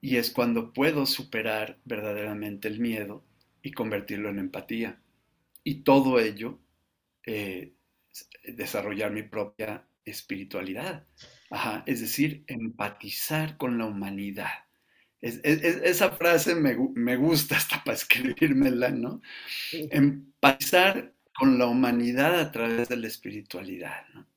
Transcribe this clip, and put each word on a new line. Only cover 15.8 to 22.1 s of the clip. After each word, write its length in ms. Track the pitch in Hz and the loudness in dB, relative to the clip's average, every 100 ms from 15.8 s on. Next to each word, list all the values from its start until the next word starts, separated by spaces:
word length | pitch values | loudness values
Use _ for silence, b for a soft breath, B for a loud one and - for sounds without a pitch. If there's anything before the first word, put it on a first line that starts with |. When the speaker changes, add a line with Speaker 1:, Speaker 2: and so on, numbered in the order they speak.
Speaker 1:
esa 280 | 170 180 190 | 2 4 2
frase 440 | - 170 170 160 170 | 4 4 4 4 2
me 220 | 147 117 | 2 2
gu-, 160 | 131 - | 0 0
me 220 | 120 127 | 0 2
gusta 400 | 147 160 - 135 | 4 4 2 0
hasta 260 | - - | 0 -4
para 120 | - 113 | -2 -4
escribírmela, 920 | - - 127 117 165 135 135 123 123 | 0 0 2 2 4 6 4 4 2
¿no? 320 | 120 117 - B B B B B | 0 -4 -6 B B B B B
Speaker 2:
Sí. 180 | 165 151 | -6 -2
Speaker 1:
Empatizar 1200 | 151 143 135 - _ 139 135 - 180 185 196 - _ _ - | 4 4 4 -8 _ 6 6 4 6 6 4 -6 _ _ 2
con 220 | 135 127 | 4 6
la 80 | 123 | 4
humanidad 720 | 123 131 120 120 | 4 4 2 0